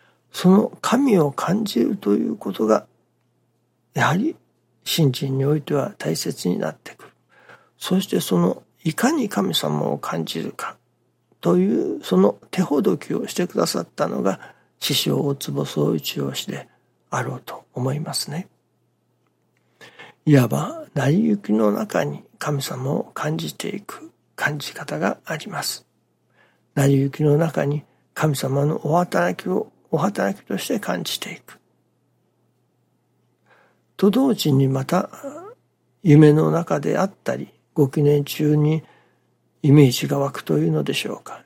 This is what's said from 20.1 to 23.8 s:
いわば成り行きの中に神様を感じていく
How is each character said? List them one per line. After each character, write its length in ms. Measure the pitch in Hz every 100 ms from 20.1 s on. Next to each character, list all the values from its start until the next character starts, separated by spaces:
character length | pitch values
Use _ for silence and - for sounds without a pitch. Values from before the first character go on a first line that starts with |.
| _ -
い 100 | 143
わ 140 | 117
ば 340 | - 208 330 311
成 160 | - 127
り 120 | 175
行 180 | 226 202
き 120 | 202
の 180 | 214 208
中 320 | 202 214 -
に 200 | - - - _
神 220 | - 143
様 300 | - 127 131
を 140 | 151 -
感 240 | - 151 160
じ 180 | 160 -
て 180 | -
い 60 |
く 320 | 202